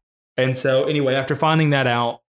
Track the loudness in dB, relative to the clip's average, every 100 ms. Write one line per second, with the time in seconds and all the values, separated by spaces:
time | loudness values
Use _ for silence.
0 | _ _ _ -4 -2 -2 0 0 0 0
1 | 0 -2 -2 -2 2 2 2 2 0 0
2 | -2 -6 _